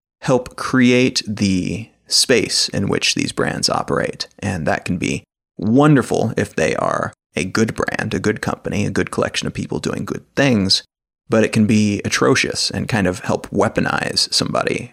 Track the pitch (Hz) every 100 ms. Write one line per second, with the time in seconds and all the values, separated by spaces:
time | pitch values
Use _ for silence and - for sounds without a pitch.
0 | _ _ - 127 123 - - 127 123 123
1 | 127 - - 101 101 95 92 104 110 _
2 | - - - 120 - - - - 98 -
3 | - - - - - - - - - -
4 | - - - - - 92 76 98 - 90
5 | - 69 - _ _ - 101 123 151 143
6 | 110 87 113 - 107 - - - - -
7 | - - _ - 92 98 110 - - -
8 | 107 104 101 104 - - - 95 107 98
9 | - - - - - - - - - -
10 | - - - - 139 113 95 - - _
11 | _ _ - 110 107 113 110 107 107 101
12 | 117 - 127 131 - - - 101 101 107
13 | 92 92 - - - - 104 - - -
14 | - - - - - - - - 120